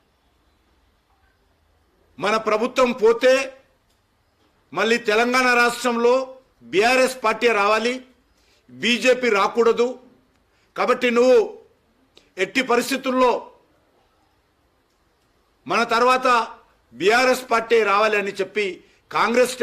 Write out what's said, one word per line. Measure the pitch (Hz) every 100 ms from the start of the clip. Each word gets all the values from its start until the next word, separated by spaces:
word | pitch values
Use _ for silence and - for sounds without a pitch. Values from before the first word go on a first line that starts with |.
| _ _ _ _ _ _ _ _ _ _ _ _ _ _ _ _ _ _ _ _ _ -
మన | 185 220 220
ప్రభుత్వం | 214 247 262 247 -
పోతే | 220 226 254 262 269 - _ _ _ _ _ _ _ _ _ _ _ 160
మళ్ళీ | 220 233 233
తెలంగాణ | 214 247 247 254 240
రాష్ట్రంలో | 240 240 247 233 233 254 262 - _ _ 117
బీఆర్ఎస్ | 170 233 254 247 254 220
పార్టీ | 220 240 208
రావాలి, | 202 220 233 254 - _ _ _ _ _ _ 123
బీజేపీ | 208 240 247 247 247 202
రాకూడదు. | 208 233 226 208 240 247 - _ _ _ _ _ _ -
కాబట్టి | 202 247 247 233
నువ్వు | 254 240 196 - - _ _ _ _ _ _ -
ఎట్టి | 190 254 240
పరిస్థితుల్లో | 240 240 262 262 254 247 202 - - _ _ _ _ _ _ _ _ _ _ _ _ _ _ _ _ _ _ _ _ 127
మన | 202 233
తర్వాత | 233 247 254 254 240 - - _ _ _
బీఆర్ఎస్ | 117 185 233 254 247 -
పార్టీ | 226 226 233 202
రావాలి | 202 214 208
అని | 196 196
చెప్పి | 190 214 196 175 _ _ -
కాంగ్రెస్ | 156 208 240 240 -